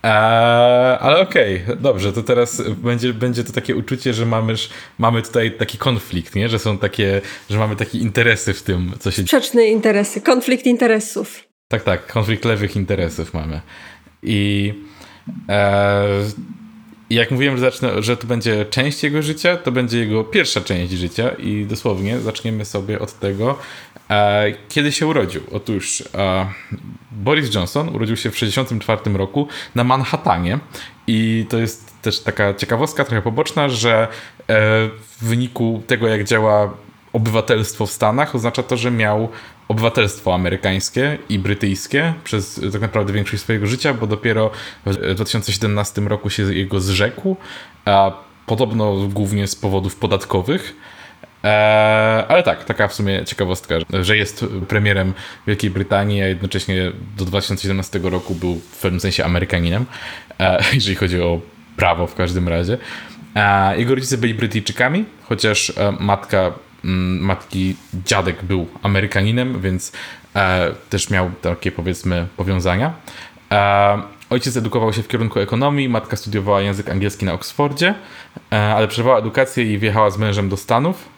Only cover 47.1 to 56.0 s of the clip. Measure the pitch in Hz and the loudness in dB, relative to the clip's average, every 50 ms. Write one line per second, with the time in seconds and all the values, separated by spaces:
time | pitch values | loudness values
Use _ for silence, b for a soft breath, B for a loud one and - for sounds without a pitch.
47.1 | - - - 190 190 185 B B B B B B B B _ 107 101 98 98 98 | -2 -4 -4 -4 -4 -4 B B B B B B B B _ 4 6 6 6 4
48.1 | 95 - - - - _ - - 120 107 131 110 110 113 107 104 101 98 98 101 | 2 -4 -18 -20 -20 _ -4 -4 0 0 0 0 2 0 2 2 2 0 0 -2
49.1 | 98 104 104 98 107 101 101 95 - - - 101 95 98 92 95 - - - 107 | 0 -2 -2 0 0 0 -2 -2 -4 -4 -4 0 0 0 -2 -2 -4 -2 -2 0
50.1 | 104 95 - - - 95 90 107 151 185 - - - B B B B B B B | 0 0 0 0 -2 -2 0 0 -2 -2 -2 -8 -16 B B B B B B B
51.1 | B B B - _ _ - 104 107 107 107 107 107 107 107 107 110 110 107 110 | B B B -20 _ _ 0 2 4 6 6 6 6 6 6 6 4 4 4 4
52.1 | 110 110 110 - 151 180 175 - 85 - - - 110 - 107 98 - - 104 98 | 2 2 2 4 4 4 4 4 0 -2 -2 -6 -2 0 0 -2 0 -2 -2 0
53.1 | 98 92 - - - - 101 90 92 92 - - 85 82 82 - - 95 90 90 | 0 -2 -2 -6 -4 -4 -2 -2 -2 -4 -2 -2 -2 -2 -2 -2 -2 -2 0 2
54.1 | 107 107 104 98 - - 120 - 101 98 90 - 107 104 104 104 101 95 95 95 | 2 2 2 -2 -4 -6 -6 -6 -4 -6 -4 -2 0 2 2 2 2 2 2 0
55.1 | 95 B B B B B B - 107 104 - 104 92 98 98 92 104 98 | -2 B B B B B B -4 -2 0 0 -2 -2 -2 -2 0 2 2